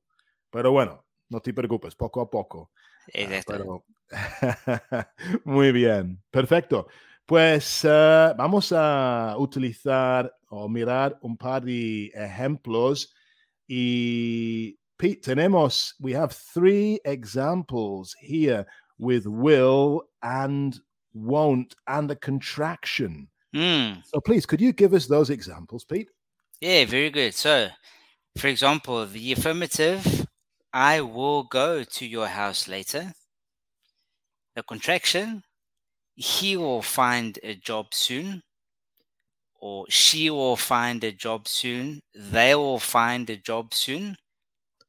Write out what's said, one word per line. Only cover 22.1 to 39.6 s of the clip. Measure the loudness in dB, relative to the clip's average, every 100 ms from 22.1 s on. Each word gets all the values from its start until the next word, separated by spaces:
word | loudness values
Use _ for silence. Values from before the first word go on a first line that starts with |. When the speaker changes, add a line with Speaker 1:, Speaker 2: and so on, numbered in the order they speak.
| -6
Speaker 1:
contraction. | -6 -6 -6 -6 -6 -6 -8 -6 -6 -8 -18 _ _ -2
Speaker 2:
Mm. | 0 0 0 -4 -6
Speaker 1:
So | -6
please, | 2 2 2
could | 2
you | 2
give | 6 4
us | 4 2
those | 2 2
examples, | 0 -8 -16 -16 -16 -8
Pete? | -8 -8 _ _ _ _ -10
Speaker 2:
Yeah, | 2 4 4
very | 2 0
good. | 0 -2
So, | 0 2 4 2 -6 _ _ _ _ _ -4
for | -2
example, | 2 2 0 -2 -6 -6
the | -10 -6
affirmative, | -2 -2 -2 -4 0 0 2 0 0 -4 _ _ _ _
"I | 2 4 2
will | 0 -4 0 0
go | 0 0 0 0
to | -6 -10 -8
your | -6 -4
house | -4 -4 -4 -6
later." | -8 -8 -8 -10 -16 _ _ _ _ _ _ _ _ _ _ _ _ _ -14
The |
contraction, | -12 -10 -2 -2 0 -2 -4 -10 _ _ _ _ _ _ _ -10
"He | -4 -2 -2 -2
will | -2 -2
find | -2 0 2 2 -4 -10
a | -14 -14
job | -8 -8 -6
soon," | -4 -4 -4 -8 -12 _ _ _ _ _ _ _ _ _ _ _
or | _